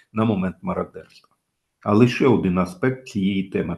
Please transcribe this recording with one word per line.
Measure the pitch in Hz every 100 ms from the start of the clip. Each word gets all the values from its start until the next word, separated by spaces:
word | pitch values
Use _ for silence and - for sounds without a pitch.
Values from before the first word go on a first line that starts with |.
| _
на | 107 113
момент | 98 92 -
мародерства. | 95 87 87 87 - - _ _ _ _ _ _
Але | 110 104 123
ще | - 135
один | 101 90 90
аспект | 90 - 131 127 -
цієї | 101 95 98
теми, | 95 101 87